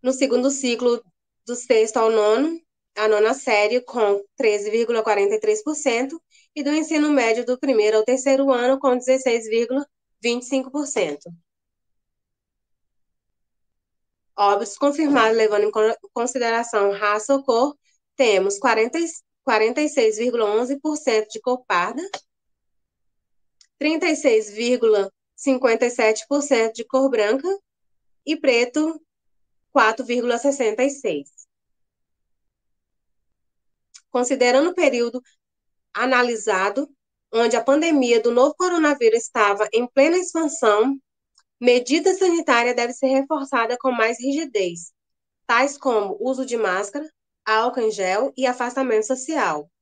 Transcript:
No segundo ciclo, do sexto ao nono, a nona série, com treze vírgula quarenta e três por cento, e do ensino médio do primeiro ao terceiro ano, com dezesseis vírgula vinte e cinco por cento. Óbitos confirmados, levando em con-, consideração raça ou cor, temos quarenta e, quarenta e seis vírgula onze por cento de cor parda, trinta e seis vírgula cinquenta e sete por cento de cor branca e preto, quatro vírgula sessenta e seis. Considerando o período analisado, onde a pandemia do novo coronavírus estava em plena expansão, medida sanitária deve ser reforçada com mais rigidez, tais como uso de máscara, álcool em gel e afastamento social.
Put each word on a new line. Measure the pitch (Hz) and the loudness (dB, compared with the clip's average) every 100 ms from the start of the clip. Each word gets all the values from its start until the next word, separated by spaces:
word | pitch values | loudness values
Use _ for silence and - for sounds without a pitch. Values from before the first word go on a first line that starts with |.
No | 247 | -2
segundo | 262 - 247 254 | 0 0 2 0
ciclo, | 269 254 233 247 240 _ _ _ _ - | -2 -4 0 0 -2 _ _ _ _ -12
do | 240 | -12
sexto | - 226 220 226 | 0 2 2 2
ao | 226 | 2
nono, | 220 208 226 302 330 _ _ _ - | 2 2 2 0 -4 _ _ _ -4
a | 214 | 0
nona | 214 214 | 2 2
série, | 269 - 214 208 247 | 0 0 2 2 0
com | 247 240 214 202 - _ | -4 -2 0 0 -4 _
treze | 226 208 208 | 0 0 -2
vírgula | 220 233 233 | -2 0 -2
quarenta | 220 202 202 220 | 0 0 2 0
e | |
três | 214 214 | 0 -2
por | 285 302 | -2 -4
cento, | 277 233 269 330 _ _ _ - | -2 -2 -4 -8 _ _ _ -6
e | |
do | 285 | -2
ensino | 302 311 311 302 | -2 -2 0 2
médio | 294 233 226 240 | 2 2 0 -2
do | 254 | -4
primeiro | 277 233 214 220 | 0 2 4 2
ao | 214 | 2
terceiro | 262 277 269 277 | 0 2 2 2
ano, | 247 247 269 | 2 2 0
com | 277 247 | 2 0
dezesseis | 254 262 262 233 226 | 0 0 2 -2 0
vírgula | 226 233 262 294 _ _ _ | -2 0 -4 -6 _ _ _
vinte | 240 240 | -4 -4
e | 247 | -2
cinco | 269 262 | -4 -4
por | 277 285 | -6 -6
cento. | - 170 147 - 170 _ _ _ _ _ _ _ _ _ _ _ _ _ _ _ _ _ _ _ _ _ _ _ _ _ _ _ _ _ - | -2 -4 -4 -14 -20 _ _ _ _ _ _ _ _ _ _ _ _ _ _ _ _ _ _ _ _ _ _ _ _ _ _ _ _ _ 0
Óbitos | 202 202 233 - | 2 2 -2 -2
confirmados, | 285 285 311 277 220 226 | -2 0 2 4 4 4
levando | 220 208 214 | 2 2 0
em | |
con-, | 214 214 226 - | 2 0 0 -8
consideração | - 240 254 233 233 233 220 202 | -6 -4 -2 -2 -2 -2 0 0
raça | 202 208 208 214 | 0 0 -2 0
ou | 277 | -2
cor, | 269 226 277 285 _ _ _ _ | 2 2 2 -2 _ _ _ _
temos | 247 190 190 202 | 2 4 2 0
quarenta | 240 220 226 330 | 0 2 0 -2
e, | 330 - _ _ | -6 -8 _ _
quarenta | - 220 220 254 | -2 2 2 0
e | 302 | -2
seis | 294 226 214 | 2 0 0
vírgula | 240 233 214 | -2 0 0
onze | 208 247 277 | 0 -2 -4
por | 311 302 | -4 -4
cento | - 220 214 | 0 -2 -2
de | 220 | -8
cor | - 254 _ | -4 -4 _
parda, | 185 180 247 381 - _ _ _ _ _ _ _ _ _ _ _ _ _ _ _ _ | -2 -2 -6 -10 -12 _ _ _ _ _ _ _ _ _ _ _ _ _ _ _ _
trinta | 294 311 339 | -4 -2 -2
e | 302 | 0
seis | 285 220 214 | 2 2 0
vírgula | 208 240 247 226 214 196 _ _ _ | -6 -2 2 2 2 0 _ _ _
cinquenta | - 254 254 226 240 | -2 2 2 2 0
e | |
sete | 247 220 220 - | 0 0 0 -2
por | 285 | -4
cento | 285 226 226 220 | 0 0 0 -4
de | 226 | -4
cor | 269 269 | 0 0
branca | 233 208 262 320 392 _ _ _ _ _ _ - | 2 0 0 -2 -6 _ _ _ _ _ _ -8
e | 311 | -2
preto, | 285 233 247 302 311 320 _ _ _ _ _ _ _ | 0 2 0 -2 -4 -4 _ _ _ _ _ _ _
quatro | 190 220 220 | 2 2 0
vírgula | 233 240 233 233 | -4 -4 0 0
sessenta | 277 269 226 220 | 0 0 -2 0
e | 262 | -2
seis. | 277 214 151 139 _ - _ _ _ _ _ _ _ _ _ _ _ _ _ _ _ _ _ _ _ _ _ _ _ _ - _ | -2 -6 -6 -8 _ -20 _ _ _ _ _ _ _ _ _ _ _ _ _ _ _ _ _ _ _ _ _ _ _ _ -20 _
Considerando | 247 247 269 247 262 320 | -4 -2 0 2 4 2
o | |
período | 359 302 240 240 247 _ _ _ _ _ _ _ | 2 0 2 -4 -6 _ _ _ _ _ _ _
analisado, | - 247 262 247 226 202 190 196 208 294 _ _ _ _ | -4 0 2 0 -2 -2 0 0 -2 -6 _ _ _ _
onde | 226 233 233 | 0 2 0
a | |
pandemia | 233 277 330 302 247 233 | 2 2 4 2 4 2
do | 233 | 2
novo | 240 269 302 | 4 2 2
coronavírus | 370 349 302 277 233 226 | -2 2 0 2 2 0
estava | - 240 208 202 214 | -4 0 0 2 0
em | 220 247 | -2 -2
plena | - 285 349 | 2 4 2
expansão, | 349 330 311 - 226 208 247 277 _ _ _ _ _ _ | -2 -4 -4 0 2 4 2 0 _ _ _ _ _ _
medida | 240 247 247 285 381 381 | 2 2 2 0 2 2
sanitária | 370 339 294 240 240 | 2 0 2 2 2
deve | 240 240 | -2 -4
ser | 254 262 | -2 0
reforçada | 269 277 311 269 254 247 247 | 0 0 -4 -2 -2 -2 -2
com | 262 | -2
mais | 240 226 240 | 0 -2 -2
rigidez, | 254 277 311 214 185 170 170 _ _ _ _ _ _ | -4 -4 -4 -4 -4 -6 -18 _ _ _ _ _ _
tais | 233 277 277 | 0 0 -2
como | 269 226 202 - | -2 0 -2 -6
uso | 240 262 | -6 -4
de | 262 233 | -4 -4
máscara, | 208 185 202 294 311 _ _ _ - | -2 -2 -4 -8 -12 _ _ _ -2
álcool | 220 240 254 | 0 0 -2
em | 220 | -4
gel | 202 185 196 269 262 | -2 -2 -2 -4 -2
e | 254 | -4
afastamento | 247 247 254 262 220 220 | -2 -4 -4 0 0 0
social. | 262 - 311 202 151 147 _ | -4 -4 -2 -2 -4 -10 _